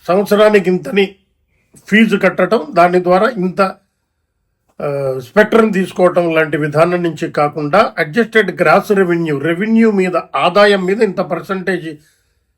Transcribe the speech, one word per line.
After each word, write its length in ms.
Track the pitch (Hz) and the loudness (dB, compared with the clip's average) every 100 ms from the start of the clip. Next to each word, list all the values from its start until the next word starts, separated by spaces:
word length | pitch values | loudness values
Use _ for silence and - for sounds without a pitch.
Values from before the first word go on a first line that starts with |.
| - | -2
సంవత్సరానికి 640 | 185 202 208 214 208 180 | -2 2 4 4 4 0
ఇంతని 460 | 180 151 190 196 - _ _ _ _ _ _ - | -4 -2 -2 -2 -4 _ _ _ _ _ _ -2
ఫీజు 300 | 208 226 202 | 2 2 2
కట్టడం, 480 | 190 175 185 214 151 | 0 0 0 -2 -2
దాని 340 | 165 175 180 | 2 2 2
ద్వారా 260 | 180 185 220 | 2 2 0
ఇంత, 320 | 233 180 170 190 - _ _ _ _ _ _ _ _ _ - | -2 -6 -2 -4 -4 _ _ _ _ _ _ _ _ _ -10
ఆ, 380 | 151 139 139 131 | -8 -6 -6 -6
స్పెక్ట్రమ్ 540 | 123 202 214 220 220 | -4 0 2 4 2
తీసుకోవటం 600 | 190 185 - 180 180 170 | 0 -4 0 0 2 0
లాంటి 240 | 160 156 151 | 0 0 -2
విధానం 460 | 151 147 175 180 | -2 0 0 0
నుంచి 280 | 175 151 165 | -4 -6 -6
కాకుండా, 640 | - 147 156 147 165 254 - | -2 -2 -2 -2 0 0 -2
అడ్జస్టెడ్ 640 | 160 160 220 220 190 156 | -4 -2 0 0 -2 0
గ్రాస్ 300 | 165 180 - | 2 2 2
రెవెన్యూ, 480 | 196 185 170 165 139 | 0 0 0 -2 -2
రెవెన్యూ 520 | - 170 214 226 226 | -4 -4 0 2 2
మీద, 260 | 202 185 170 | 2 0 -2
ఆదాయం 680 | - 139 165 190 202 202 180 | -4 -2 0 4 4 2 0
మీద 160 | 208 | -2
ఇంత 180 | 220 175 | -2 -2
పర్సంటేజ్ 800 | 165 165 151 190 185 180 156 151 _ _ _ _ _ | -6 -6 -8 -8 -6 -6 -8 -16 _ _ _ _ _